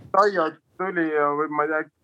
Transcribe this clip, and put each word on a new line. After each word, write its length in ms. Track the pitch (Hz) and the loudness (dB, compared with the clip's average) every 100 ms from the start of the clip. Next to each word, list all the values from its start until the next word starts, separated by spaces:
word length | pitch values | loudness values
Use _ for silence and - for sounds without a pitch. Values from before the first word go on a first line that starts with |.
| - | -2
Taio 400 | 190 208 190 156 156 _ | 2 2 2 -2 -4 _
tuli 340 | - 185 180 160 | -8 -4 -2 0
ja 220 | 151 147 | 0 0
või 180 | 147 151 | 0 -2
ma 160 | 151 151 | -2 -2
ei 60 | |
tea, 120 | 156 160 _ | -2 -6 _